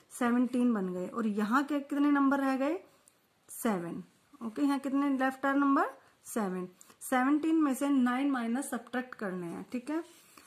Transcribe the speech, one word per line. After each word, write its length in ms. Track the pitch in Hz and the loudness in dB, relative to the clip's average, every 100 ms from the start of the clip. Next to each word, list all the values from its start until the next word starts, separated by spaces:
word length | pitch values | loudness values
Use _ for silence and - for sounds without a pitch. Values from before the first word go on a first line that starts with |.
| - | -20
सेवनटीन 600 | - 240 240 247 254 247 | -4 0 2 2 2 2
बन 180 | 220 185 | 2 0
गए, 120 | 180 180 | -4 -6
और 180 | 233 226 | -4 -2
यहाँ 340 | 202 208 254 | 0 0 0
क्या, 140 | 285 294 | 0 -2
कितने 300 | 277 285 294 | -2 0 4
number 300 | 285 269 277 | 4 4 2
रह 160 | 269 262 | 0 0
गए, 220 | 269 370 - _ _ _ _ _ _ | 0 -2 -8 _ _ _ _ _ _
सेवन। 540 | - 240 190 170 175 180 _ _ - | -6 -2 -2 -4 -8 -12 _ _ -14
ओके, 220 | 233 220 | -10 -2
यहाँ 160 | 285 277 | 0 0
कितने 300 | 269 277 285 | 0 0 0
left 360 | 269 262 262 277 | 0 0 0 0
are 80 | 277 | 2
number, 340 | 277 277 427 - - _ - | 4 4 2 -4 -20 _ -10
seven। 420 | - 202 185 180 - - - | -4 -4 -4 -8 -12 -20 -18
सेवनटीन 540 | - 254 254 294 320 320 | -4 0 2 2 2 2
में 160 | 302 | 2
से 140 | 254 285 | 2 2
nine 420 | 277 247 247 285 | 2 2 2 0
minus 400 | 269 226 240 285 | 0 -2 -4 -4
subtract 440 | 240 - 247 254 | -8 -6 -8 -8
करने 320 | - 202 185 170 | -8 -6 -6 -8
हैं, 180 | 185 190 | -10 -8
ठीक 180 | 247 247 | -8 -4
है। 120 | 311 330 - - - | -6 -6 -14 -20 -20